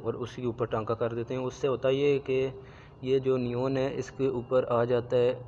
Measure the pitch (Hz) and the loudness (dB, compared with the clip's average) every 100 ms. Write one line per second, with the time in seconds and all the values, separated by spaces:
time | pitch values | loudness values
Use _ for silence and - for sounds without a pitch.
0 | 117 117 117 - 123 113 120 117 110 117 | -6 -6 -6 -6 -4 -2 -2 -2 -2 -2
1 | 117 117 117 127 127 127 143 120 131 135 | -2 -2 -4 -4 -4 -2 -2 2 2 4
2 | 143 139 135 131 131 131 - - - - | 4 2 0 0 0 -4 -16 -20 -20 -8
3 | 127 135 131 131 120 120 131 135 135 135 | 0 2 2 0 0 0 0 0 0 -2
4 | 120 - 135 123 120 131 127 120 120 120 | -6 -2 0 0 2 2 4 2 4 2
5 | 120 127 123 123 | 2 2 2 0